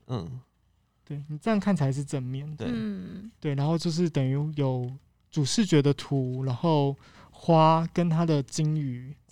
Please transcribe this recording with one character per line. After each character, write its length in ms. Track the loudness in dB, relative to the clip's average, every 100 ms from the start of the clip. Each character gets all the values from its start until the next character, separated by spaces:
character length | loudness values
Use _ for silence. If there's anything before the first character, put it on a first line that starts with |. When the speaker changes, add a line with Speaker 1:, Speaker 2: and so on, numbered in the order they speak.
| _
Speaker 1:
嗯。 320 | -8 -6 -12 -16 _ _ _ _ _
Speaker 2:
对， 160 | _ -12 -10
你 80 | -6
这 120 | 0
样 80 | 0
看 160 | 2
才 160 | 2 2
是 140 | 0
正 180 | -4 -4
面 260 | -4 -6 -8 -8
的。 100 | -4
Speaker 1:
对。 60 |
Speaker 3:
嗯。 580 | -4 -4 -8 -10 -14 -16 _
Speaker 2:
对， 140 | -4 -2
然 100 | 0
后 100 | 0
就 140 | 0
是 180 | 0 0
等 160 | 0
于 80 | 0 0 -2
有 340 | -2 -2 -2 -6 -10 _ _ _
主 160 | -2
视 220 | 0 0 4
觉 160 | 4
的 100 | 4
图， 500 | 0 -2 -2 -2 -4
然 100 | -4
后 420 | -2 2 2 2 -2 -12 -20 -20
花 520 | -10 4 6 8 6 2
跟 160 | 0 0
它 160 | 2
的 160 | 2 2
金 320 | 0 -2 0 0
鱼 360 | -4 -6 -12 -18 _